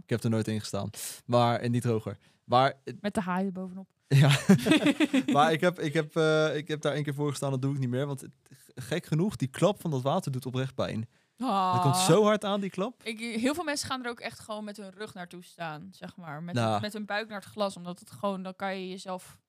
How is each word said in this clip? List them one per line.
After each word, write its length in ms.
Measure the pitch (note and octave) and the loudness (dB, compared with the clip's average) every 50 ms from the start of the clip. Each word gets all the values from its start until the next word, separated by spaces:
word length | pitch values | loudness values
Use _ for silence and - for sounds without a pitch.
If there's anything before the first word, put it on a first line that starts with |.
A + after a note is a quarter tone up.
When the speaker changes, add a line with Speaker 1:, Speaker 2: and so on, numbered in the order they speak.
| - | -6
Speaker 1:
Ik 60 | - | -4
heb 140 | B2 A2 - | -2 0 0
er 60 | A#2 | 0
nooit 180 | A2+ A2 G#2+ - | 0 0 0 0
in 120 | A2 G#2+ | -2 -4
gestaan. 300 | G#2 - - G2 G#2 G#2 - - - - - - - | -4 -4 -6 -6 -6 -6 -8 -10 -12 -12 -12 -12 -4
Maar, 340 | - A#2+ A#2+ A#2+ A#2+ A#2+ A2 | 2 4 4 6 4 4 2
en 120 | - A#2+ | 0 0
niet 100 | A#2+ B2 | 0 0
droger. 360 | - B2 A2+ A2 - G2+ G2 - _ _ _ _ _ | 0 0 0 0 -2 -6 -10 -12 _ _ _ _ _
Maar 300 | - A#2+ B2 C3 C#3 - - _ | 2 4 6 6 4 2 -2 _
het 180 | - B2+ - | -14 -10 -8
Speaker 2:
Met 120 | - G#3 G3 | -6 -4 -4
de 80 | A#3 | -4
haaien 320 | F3 F#3 F3+ F#3 G3 G3+ F3 | -2 -2 -2 -2 -2 -4 -4
bovenop. 340 | F#3 F#3 F#3 F#3 F#3+ F#3+ - _ _ _ - | -8 -10 -12 -12 -14 -18 -18 _ _ _ 2
Speaker 1:
Ja. 320 | C#3 C3+ D3+ C#3 C#3 C3+ - - G3 G3 - - | 6 6 6 6 4 4 6 6 6 6 6 6
<laughs> 340 | D#4 D#4 - D4 - - D#4 | 4 6 4 4 2 4 2
Speaker 2:
<laughs> 300 | - - C4 C4 - - | 2 2 2 2 4 4
Speaker 1:
Maar 180 | C#3+ D3+ D#3+ | 6 6 6
ik 100 | D#3+ D#3 | 4 4
heb, 180 | F3+ F3+ F3 - | 2 2 2 0
ik 140 | D#3+ D#3 C#3+ | -2 -2 0
heb, 220 | D#3+ D#3 D3+ - | 0 0 0 2
eh, 400 | E3+ D#3 D#3 D#3 D#3 D#3 D#3 C#3 | 2 4 4 6 4 4 2 0
ik 120 | D#3 D3+ - | -2 -4 -6
heb 140 | D#3 D3 | -4 -2
daar 120 | - D3+ C#3 | -2 0 0
één 100 | D3+ D3 | 0 -2
keer 100 | D3+ C#3 | -4 -4
voor 160 | C#3+ D3 D3 | -2 -2 -2
gestaan, 220 | C3+ - C#3+ C#3 | -2 -2 -2 -2
dat 100 | C3+ B2+ | -2 0
doe 120 | C3 C#3 C#3+ | -2 -2 -2
ik 60 | C#3 | -2
niet 100 | C3+ A#2+ | -2 -2
meer. 160 | B2 B2+ D3 | 0 -2 -2
Want 160 | C#3+ C#3 C3 | -2 -4 -8
het, 100 | - - - _ _ _ - | -10 -14 -18 _ _ _ -20
g-, 340 | - - - _ - B2 - | -20 -20 -20 _ -14 -8 -4
gek 180 | D#3 F3 - | -4 -4 -2
genoeg, 300 | - D#3 D#3 F3+ A3 - | 0 0 2 2 0 0
die 120 | - C#3 B2+ | -2 -4 -6
klap 340 | - - E3 F#3+ G3+ - | 0 2 2 2 2 2
van 100 | - E3+ | -2 -4
dat 100 | D3 B2+ | -2 -2
water 300 | B2 C3+ D#3 F#3+ - D3+ | 0 0 0 0 -2 -4
doet 140 | C3+ B2+ - | -4 -6 -6
oprecht 300 | B2+ A#2+ B2+ C3 C3 - | -6 -4 -4 -4 -4 -4
pijn. 340 | - G2+ - F#2 G#2+ A#2 - _ _ _ _ _ - | -4 -4 -4 -4 -6 -8 -8 _ _ _ _ _ -6
Speaker 2:
Ah. 360 | A#3+ C4 G3+ G3 F#3 F#3 F3+ | -4 -2 0 0 2 2 2
Speaker 1:
Het 80 | F3+ | 4
komt 160 | F3+ - - F#3 | 4 4 4 4
zo 260 | F#3 F#3 E3 G#3 G#3+ | 6 6 8 8 6
hard 200 | G#3 G#3+ G3+ - | 6 4 2 0
aan, 160 | G3+ G3+ G#3 | -2 -2 -2
die 100 | G3 F#3 | -2 -4
klap. 340 | - - F#3+ B3 - _ - | -4 -4 -6 -6 -6 _ -10
Speaker 2:
Ik, 160 | G#3+ A#3 G#3+ | -10 -8 -8
heel 340 | A3+ A#3 G#3+ A3+ A#3 C4 D4+ | -8 -6 -4 -2 0 0 0
veel 100 | E4 F4 | -2 -4
mensen 240 | D4+ C#4+ D4 - - | -4 -4 -4 -4 -4
gaan 160 | C4+ B3+ B3 | -6 -6 -6
er 60 | A#3+ | -6
ook 100 | A#3 - | -8 -8
echt 200 | - A#3 A#3 - | -8 -10 -10 -12
gewoon 240 | - - G#3+ G#3+ G#3+ | -12 -10 -10 -10 -10
met 140 | G#3 G#3 A3 | -10 -12 -12
hun 140 | G3+ F#3+ | -14 -16
rug 220 | F#3 F#3+ G#3+ G#3 - | -14 -14 -14 -12 -12
naartoe 300 | F#3+ F3 F3 - F3 F3+ | -12 -12 -12 -14 -16 -18
staan, 440 | - - - E3+ E3 D3+ D3 F3 G3 | -16 -12 -10 -8 -8 -8 -10 -12 -16
zeg 240 | F#3 - - F3+ - - | -16 -16 -16 -16 -14 -14
maar. 260 | F3 D#3+ C#3+ D3+ E3+ | -12 -12 -10 -10 -8
Met, 120 | E3+ F3+ | -4 -2
Speaker 1:
Nou. 260 | A#2+ A2+ A2 G#2+ G2+ | 0 2 2 2 0
Speaker 2:
met 120 | G#3+ G#3 G#3 | -2 -4 -8
hun 120 | G#3+ - | -8 -8
buik 220 | - G3+ G#3 A3+ G#3+ | -6 -4 -6 -6 -6
naar 100 | G#3+ G3 | -10 -12
het 100 | - - | -14 -10
glas, 260 | - G#3 G3+ G3 G3 - | -6 -4 -4 -4 -4 -6
omdat 220 | F3 F3 F3+ - | -10 -12 -12 -12
het 120 | - - | -14 -20
gewoon, 320 | - - - G3+ G3 F#3 F#3 | -10 -6 -4 -4 -4 -4 -6
dan 120 | F#3+ F#3 | -10 -10
kan 240 | - G3 G3 F#3+ F#3+ | -8 -6 -6 -6 -6
je 100 | F#3 F#3 | -8 -10
jezelf 480 | F#3 G3 - G3 F#3 F#3 - - - _ _ | -10 -12 -10 -10 -10 -10 -12 -14 -20 _ _